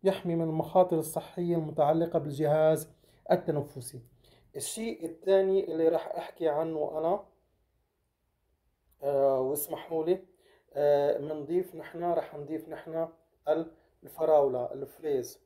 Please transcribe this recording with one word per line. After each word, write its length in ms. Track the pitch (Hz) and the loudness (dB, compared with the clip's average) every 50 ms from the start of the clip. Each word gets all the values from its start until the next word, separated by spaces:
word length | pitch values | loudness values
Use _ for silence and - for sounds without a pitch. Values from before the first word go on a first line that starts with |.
| - | 2
يحمي 300 | 190 190 - - 175 170 | 2 0 0 -2 -2 0
من 80 | 165 | 0
المخاطر 560 | 165 160 160 160 156 - - 190 185 180 175 160 | 0 0 0 -2 -4 2 4 4 4 6 4 0
الصحية 580 | 160 160 - 160 - - - - 175 170 170 | 0 -2 -6 -8 -10 -8 -8 -6 -2 0 0
المتعلقة 640 | 170 160 151 156 - 151 143 160 165 170 165 - 165 | 0 -2 -4 0 0 2 4 4 2 2 2 0 -2
بالجهاز 720 | 143 147 139 135 156 147 151 156 156 156 160 147 156 - - _ _ _ _ _ _ - | -2 -2 -4 -2 0 2 4 4 4 4 4 2 0 -10 -18 _ _ _ _ _ _ 0
التنفسي. 680 | - - - - 156 147 143 - - 131 120 - - 127 - _ _ _ _ _ _ _ _ _ _ | 0 0 2 -2 -2 -2 -2 -6 -10 -14 -14 -14 -14 -16 -18 _ _ _ _ _ _ _ _ _ _
الشيء 480 | 139 - - - 220 220 233 - - 165 | -10 -10 -8 -8 -6 -6 -6 -6 -6 -10
الثاني 680 | 160 - - - 185 196 190 190 190 190 196 - - | -10 -10 -6 0 4 4 4 4 4 2 0 0 0
اللي 160 | 160 160 165 160 | -2 2 2 4
راح 180 | 165 156 - - | 2 2 -2 -4
أحكي 400 | - 175 165 - - - 165 156 | -8 -8 -8 -10 -10 -2 -2 0
عنه 500 | 147 147 165 165 160 156 151 - 160 156 | 0 0 -2 -2 -2 -4 -4 -4 -4 -2
أنا، 260 | 160 165 185 202 - _ _ _ _ _ _ _ _ _ _ _ _ _ _ _ _ _ _ _ _ _ _ _ _ _ _ _ _ _ _ _ _ _ _ _ | -2 0 -2 -2 -4 _ _ _ _ _ _ _ _ _ _ _ _ _ _ _ _ _ _ _ _ _ _ _ _ _ _ _ _ _ _ _ _ _ _ _
آه، 380 | - 139 143 139 139 139 135 131 | -4 -2 2 4 4 4 4 2
واسمحوا 640 | 131 131 143 147 - - 156 - - - 165 160 156 | 0 0 -2 -4 -4 -8 -8 -10 -8 -4 -4 -2 0
لي، 200 | 165 180 190 - _ _ _ _ _ _ _ _ _ _ | 0 0 0 -2 _ _ _ _ _ _ _ _ _ _
آه، 440 | 139 147 147 147 143 143 143 147 - | 0 4 4 4 4 4 2 0 0
منضيف 560 | 139 151 156 151 147 139 170 180 180 175 - | -2 -6 -8 -8 -6 -2 -2 -2 -2 -2 -10
نحنا، 400 | 160 156 - - 170 170 175 170 | -16 -16 -12 -10 -6 -2 0 0
راح 200 | 165 - - - | 0 -2 -4 -10
نضيف 340 | 147 143 139 160 160 156 - | -14 -10 -8 -8 -8 -8 -10
نحنا 400 | 156 - - 165 160 165 160 165 - _ _ _ _ _ _ 147 | -14 -14 -12 -8 -4 -4 -4 -6 -6 _ _ _ _ _ _ 0
ال-، 220 | 156 160 160 165 - _ _ _ _ _ | 0 0 0 -6 -10 _ _ _ _ _
الفراولة، 680 | - 143 - - 160 156 156 147 143 139 127 127 120 - | -20 -20 -6 -2 2 6 6 6 6 4 2 0 -4 -4
الفريز. 680 | - 135 139 - - - - 156 143 127 117 117 - _ _ | -6 -8 -10 -12 -12 -8 -4 -2 0 0 -2 -4 -12 _ _